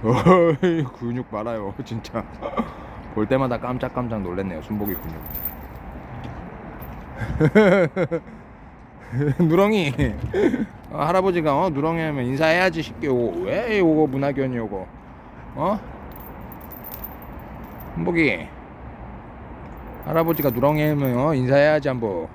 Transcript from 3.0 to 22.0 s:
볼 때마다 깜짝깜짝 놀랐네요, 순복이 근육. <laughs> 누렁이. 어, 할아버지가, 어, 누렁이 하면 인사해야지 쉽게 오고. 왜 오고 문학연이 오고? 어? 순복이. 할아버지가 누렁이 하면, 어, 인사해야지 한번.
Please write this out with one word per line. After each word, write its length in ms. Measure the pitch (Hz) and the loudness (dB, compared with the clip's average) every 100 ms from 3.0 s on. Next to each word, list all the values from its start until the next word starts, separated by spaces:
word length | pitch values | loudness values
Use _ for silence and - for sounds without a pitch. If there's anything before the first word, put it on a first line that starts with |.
| - - | -10 -4
볼 100 | 107 | 0
때마다 340 | 131 131 120 | 2 2 -2
깜짝깜짝 600 | 123 127 127 - 123 110 | -4 -4 -4 -4 -4 -4
놀랐네요, 400 | 90 90 95 82 | -4 -4 -4 -6
순복이 320 | - 104 101 | -6 -4 -2
근육. 260 | 90 80 80 - - - - - - - - - - - - - - - - - - - - - - 151 202 208 196 165 - 170 165 - - - - - - - - - 117 147 131 | -4 -6 -10 -10 -10 -10 -10 -14 -14 -12 -14 -12 -12 -12 -12 -12 -14 -14 -14 -14 -14 -14 -10 -6 4 6 8 8 8 4 2 -2 -2 -8 -18 -20 -20 -20 -20 -20 -20 -8 -2 0 4
<laughs> 100 | 170 | 6
누렁이. 440 | 165 202 220 151 127 135 104 - 185 233 254 214 - - | 6 6 4 2 2 0 0 -2 2 2 2 -4 -8 -12
어, 120 | 151 | -2
할아버지가, 560 | 151 185 190 175 156 139 | 2 4 4 2 2 2
어, 120 | 185 | 2
누렁이 280 | 143 156 165 | 2 0 0
하면 240 | 160 143 123 | 0 -2 -2
인사해야지 580 | 135 160 170 185 165 | 2 4 6 4 2
쉽게 240 | 151 - 151 | -6 -4 0
오고. 380 | 127 117 - 92 | 2 2 0 -2
왜 340 | 147 233 214 | -2 0 4
오고 260 | 175 156 151 | 4 6 4
문학연이 540 | 135 139 139 135 127 | 2 0 0 -2 -2
오고? 280 | 110 98 92 - - - - - - - | -4 -6 -8 -14 -18 -20 -20 -18 -14 -4
어? 240 | 160 208 - - - - - - - - - - - - - - - - - - - - - 160 | -2 -2 -4 -14 -14 -16 -16 -14 -16 -16 -16 -16 -14 -12 -12 -12 -14 -14 -14 -14 -14 -14 -10 -4
순복이. 520 | 170 170 156 90 78 - - - - - - - - - - - - - - - - | 0 4 4 2 -4 -14 -18 -16 -16 -14 -14 -14 -16 -16 -16 -16 -16 -14 -14 -12 -2
할아버지가 460 | 156 165 160 143 | 0 2 2 2
누렁이 320 | 120 139 151 151 | 4 4 4 2
하면, 280 | 147 135 120 | 2 2 2
어, 160 | 143 | 2
인사해야지 540 | 147 127 139 147 156 143 | 2 4 6 6 4 2
한번. 400 | 127 | 0